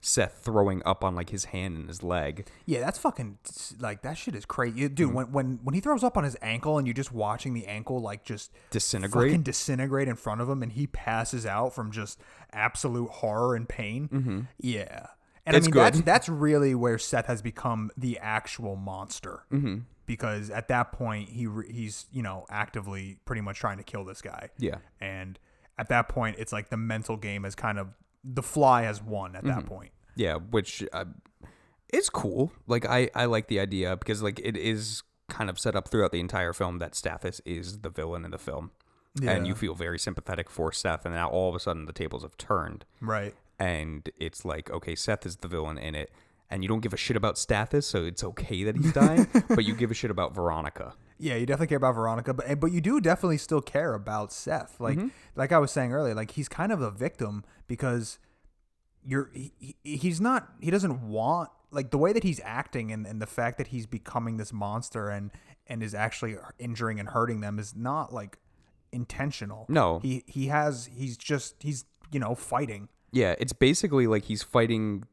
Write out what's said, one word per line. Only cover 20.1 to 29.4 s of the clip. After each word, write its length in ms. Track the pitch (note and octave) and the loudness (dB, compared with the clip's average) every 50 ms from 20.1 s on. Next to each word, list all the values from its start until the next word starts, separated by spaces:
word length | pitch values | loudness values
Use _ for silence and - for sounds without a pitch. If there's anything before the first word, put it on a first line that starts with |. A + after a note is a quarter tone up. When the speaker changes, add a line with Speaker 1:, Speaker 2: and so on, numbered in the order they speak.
| A#2+ G#2+ - A2+ G#2+ G#2 G#2 G#2 | -6 -4 -2 -2 -2 -2 -4 -6
Speaker 2:
at 180 | G#2 G#2+ A#2 - | -6 -6 -2 0
that 240 | C3 B2 A#2+ - | 2 2 2 0
point, 380 | - - B2 A2+ G#2+ G#2+ G#2 F#2+ | -2 -6 -4 -4 -4 -4 -6 -8
he 180 | A2+ A#2 A#2+ A2+ | -6 -6 -4 -4
re-, 240 | G#2 A2 A2 - | -4 -6 -8 -8
he's, 360 | A2+ A#2+ A2+ G#2+ G2+ - - - | -8 -8 -8 -8 -8 -12 -14 -10
you 100 | - C3 A#2+ | -8 -6 -6
know, 220 | G2+ F#2+ F#2+ - - | -6 -6 -8 -12 -8
actively 720 | - G#2 G#2+ G#2 - A#2 G2+ G2+ G2 G2 F#2+ G2 F#2+ - _ | -4 -4 -4 -4 -4 -8 -8 -6 -8 -8 -8 -10 -12 -14 _
pretty 180 | - C3 A2+ | -6 -4 -4
much 160 | G#2 G2 G2 - | -4 -6 -6 -4
trying 200 | - A2+ G2+ G2 | -4 -4 -4 -4
to 60 | G2+ | -10
kill 200 | - - G#2+ G2 | -10 -8 -8 -8
this 180 | F#2 F#2+ - | -8 -12 -12
guy. 280 | - - - - - - - - | -14 -12 -12 -12 -14 -14 -8 -4
Speaker 1:
Yeah. 180 | B2 G2 - - - - _ _ | -4 -2 -2 -4 -10 -20 _ _
Speaker 2:
And 400 | G2+ G2 F#2+ F#2+ F#2 F#2 F#2 - _ _ _ _ _ - _ - | -10 -8 -8 -8 -10 -10 -12 -14 _ _ _ _ _ -20 _ -10
at 100 | A#2 - | -4 2
that 200 | B2+ A#2+ A#2 - | 2 2 2 2
point, 260 | - C3 A#2 A2 G#2+ - | 0 -2 -2 -2 -2 -4
it's 120 | A2 - | -8 -6
like 180 | - G#2 G#2 - | -6 -6 -6 -4
the 60 | - A2+ | -4 -4
mental 380 | A2+ A2+ A2 A2 A2 - A2+ | -2 -2 -2 -4 -2 -4 -6
game 300 | G#2+ G#2 G#2 G2+ G2+ G2 | -4 -4 -6 -6 -4 -6
is 100 | G2 F#2+ | -6 -8
kind 240 | - - A2+ G#2 G2+ | -4 -4 -4 -2 -2
of, 80 | G2 F#2+ G2 _ _ _ _ _ | -6 -8 -10 _ _ _ _ _
the 220 | _ C3 B2+ B2+ B2+ | _ -6 -6 -4 -4
fly 380 | - - D3+ D3 C3 B2+ A#2+ A#2 | -2 2 6 8 8 8 8 6
has 180 | A2 G#2 G#2 | 2 -2 -4
won 320 | G#2 A2 G#2+ G2+ F#2+ F2+ F2+ | -6 -6 -6 -6 -6 -6 -10
at 80 | F#2 | -4